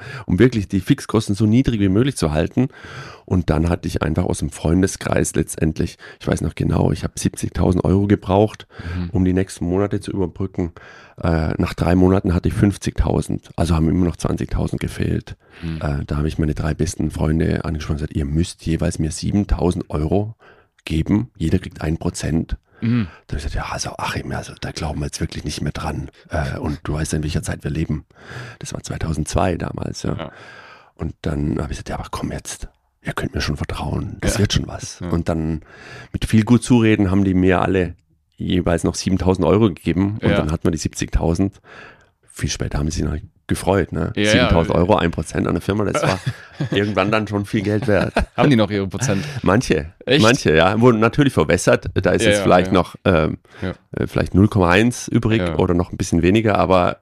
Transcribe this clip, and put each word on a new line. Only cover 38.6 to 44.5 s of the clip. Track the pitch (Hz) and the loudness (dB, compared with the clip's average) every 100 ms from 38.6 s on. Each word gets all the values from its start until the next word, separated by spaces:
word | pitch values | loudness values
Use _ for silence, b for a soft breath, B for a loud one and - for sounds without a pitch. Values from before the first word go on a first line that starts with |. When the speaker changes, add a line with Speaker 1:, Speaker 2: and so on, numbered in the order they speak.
| 85 87 | 2 0
Speaker 1:
noch | 85 - | 0 -2
siebentausend | - 92 87 92 82 | -2 0 2 2 4
Euro | 98 113 | 4 4
gegeben | - 85 82 98 107 | 0 -2 0 0 0
und | - | 0
Speaker 2:
Ja. | 101 | 2
Speaker 1:
dann | 78 | 0
hatten | 82 90 | 0 0
wir | |
die | 80 | -2
siebzigtausend. | - - - - 80 87 98 - B B B B B _ | -4 -6 -2 0 0 0 -2 -4 B B B B B _
Viel | _ - 73 | _ -8 -6
später | - - 71 | -6 -6 -4
haben | 76 | -2
sie | 78 | -2
sich | 76 | -4
noch | 76 - _ - | -4 -10 _ -6
gefreut, | - - 196 - | -2 2 2 2
ne? | 82 82 - | -2 -2 0
Speaker 2:
Ja, | |
ja. | 104 | 4
Speaker 1:
Siebentausend | 113 120 | 4 4